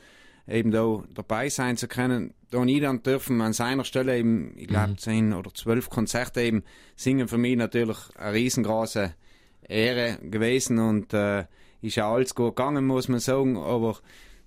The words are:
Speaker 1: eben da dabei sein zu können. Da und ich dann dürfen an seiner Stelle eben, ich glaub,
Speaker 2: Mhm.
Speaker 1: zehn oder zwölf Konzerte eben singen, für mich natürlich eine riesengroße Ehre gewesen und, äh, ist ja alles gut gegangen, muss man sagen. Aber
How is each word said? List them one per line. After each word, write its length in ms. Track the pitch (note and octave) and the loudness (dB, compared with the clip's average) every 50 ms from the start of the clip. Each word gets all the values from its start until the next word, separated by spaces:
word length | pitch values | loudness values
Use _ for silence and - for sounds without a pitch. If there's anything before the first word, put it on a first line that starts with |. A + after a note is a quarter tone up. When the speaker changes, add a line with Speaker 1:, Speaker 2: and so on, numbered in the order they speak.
| - - - - - - - - - - | -14 -20 -20 -20 -20 -20 -20 -20 -12 -2
Speaker 1:
eben 220 | - A2+ A2+ A2+ G#2+ | 0 0 2 2 2
da 300 | A2 A2+ A2+ A2 G#2 - - - | 2 2 2 0 0 -4 -10 -12
dabei 340 | - G#2 - A2 A2 B2+ D3 | -12 -6 -4 -4 -2 -2 -4
sein 280 | C#3 - C3 B2 B2 | -2 -2 -2 -2 -2
zu 100 | A2+ - | -2 -4
können. 480 | - - B2+ B2 B2+ B2+ A#2+ F2+ - - _ _ - | -6 -4 -2 0 0 2 0 -2 -6 -10 _ _ -6
Da 80 | - B2 | -2 0
und 100 | B2+ B2 | 2 4
ich 120 | C3+ D3 | 2 2
dann 220 | C#3+ C#3 C3 A#2 - | 2 0 -2 -2 0
dürfen 360 | C3 C3+ C3+ - - B2+ A#2 A2+ | 0 0 0 0 0 0 0 2
an 100 | A2 A2 | 0 0
seiner 320 | - A#2+ A#2+ C3 C3+ B2 | 0 0 0 0 -2 -4
Stelle 340 | - - C3 C3 C3 B2+ A#2+ | -2 -2 -2 0 0 0 2
eben, 380 | A#2 A#2 A2+ G#2 C#2+ - - | 2 2 2 2 0 -4 -10
ich 100 | - - | -14 -6
glaub, 220 | F2+ G2+ G#2+ G#2+ G#2 | -2 0 2 2 0
Speaker 2:
Mhm. 80 | G2+ F#2+ | -2 -4
Speaker 1:
zehn 340 | - A2+ A2 A2 A2 G#2+ G#2+ | -4 -2 0 2 2 2 0
oder 180 | F2+ G2 - - | -2 -6 -10 -12
zwölf 340 | - - A2+ A2+ B2 B2 - | -8 -2 0 0 0 0 -2
Konzerte 500 | - B2 A2 G2+ - A#2 B2 - - B2 | -2 -2 -2 0 0 -2 -2 -2 -2 0
eben 240 | A#2+ A#2 A2+ G#2+ - - - - - - - | 0 2 2 0 -2 -4 -16 -20 -20 -20 -14
singen, 320 | - - C3 C3+ C3+ B2+ A2 | -4 0 2 2 2 2 0
für 100 | A#2 A#2 | 0 0
mich 180 | A#2+ A#2+ B2+ | 2 2 2
natürlich 420 | A#2+ A#2 G2+ - A#2 A#2 A2 G#2+ - - - - | 2 0 0 2 0 0 0 -2 -6 -8 -20 -18
eine 160 | - - G#2 G#2 | -10 -6 -2 0
riesengroße 800 | A2 B2 B2+ - C3 A2 G#2 A2 A2 A2+ A2 - A2 G2+ F#2 E2 - _ - - - _ _ _ _ - - | 0 2 2 2 0 0 2 2 0 0 -2 -2 -2 -2 -2 -4 -10 _ -20 -20 -20 _ _ _ _ -14 -6
Ehre 500 | F2+ G#2+ A2 A#2+ B2+ B2 A#2+ A#2 G#2 - - | -2 0 0 0 0 0 -2 -2 -4 -6 -8
gewesen 560 | D#2 G2 G#2+ A2 A#2 B2+ C3+ B2 - B2 A2+ | -6 -2 0 0 2 2 2 2 2 0 2
und, 340 | A2+ A2+ G#2+ G#2+ G2 - - | 2 2 2 0 0 0 0
äh, 300 | G#2+ G2+ G#2 G2+ G2+ F2+ - - - - - - - - | 0 0 2 0 -2 -4 -6 -12 -20 -20 -20 -20 -10 -8
ist 140 | A2 - | -6 -2
ja 140 | A#2+ G#2+ G#2 A2+ | -2 0 0 2
alles 220 | B2 C3 B2 - | 2 0 0 0
gut 220 | - A#2+ A#2 - | 0 0 0 2
gegangen, 300 | - B2+ C#3 D3 C#3+ C3+ | 0 0 0 0 0 0
muss 200 | C3 C3 B2+ B2+ - | 2 0 0 0 0
man 120 | B2+ A#2+ | -2 -2
sagen. 360 | - - C3 C3+ C#3 C3 B2+ | 0 0 2 2 2 2 0
Aber 420 | G2 C#2+ D#2 B2 A#2+ A2+ A2+ G#2+ - - - - - - - - - - | -2 -2 -2 -2 0 0 -2 -2 -4 -10 -20 -20 -20 -20 -20 -20 -20 -16